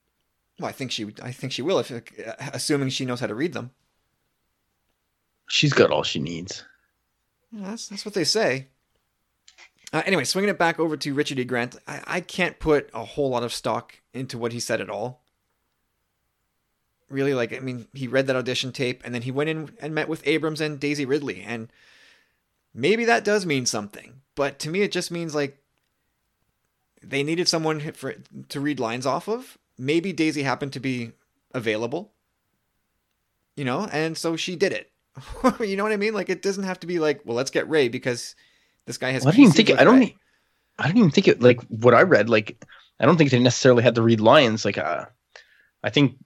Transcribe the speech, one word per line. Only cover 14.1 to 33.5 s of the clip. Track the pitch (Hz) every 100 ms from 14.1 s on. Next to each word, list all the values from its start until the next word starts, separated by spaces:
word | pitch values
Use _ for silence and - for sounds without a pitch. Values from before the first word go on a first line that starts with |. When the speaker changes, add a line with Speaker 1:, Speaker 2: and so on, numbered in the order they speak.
Speaker 1:
into | 123 127 120
what | 120
he | 117
said | - 110
at | 98
all. | 101 120 131 _ _ _ _ _ _ _ _ _ _ _ _ _ _ _ _ _ _ -
Really, | 135 139
like, | 131 117
I | 123
mean, | 131 123 107
he | 135 127
read | 131 135
that | 127
audition | 123 123 131
tape, | 123 123 123 120
and |
then | 123
he | 123
went | 131 156
in | 160 156 -
and | 156 156
met | 151
with | 156 139
Abrams | 151 156 151
and | 156 143
Daisy | 143 147 131
Ridley, | 147 135 92
and | 98 117 113 _ _ _ _ _ _ _ _ _ _
maybe | 110 139 226 226
that | 233
does | 208 208 180
mean | 135 123
something. | 110 104 - - 127 _
But | - 139 139
to | 151
me, | 180
it | 196
just | 220 -
means, | 170 165 147
like, | 135 - _ _ _ _ _ _ _ _ _ _ _ _ _ _
they | - 139
needed | 143 165 165
someone | 165 156 156 156
for, | - 135 - - 139 135
to | 143
read | 143 131
lines | 113 120 131
off | 147 196
of. | 233 254 - _ -
Maybe | 127 165 190
Daisy | 160 156 151
happened | 139 120 139
to | 131
be | 131 127 117 - _ _ _
available, | 127 110 107 117 160 208 _ _ _ _ _ _ _ _ _ _ _ _ _ _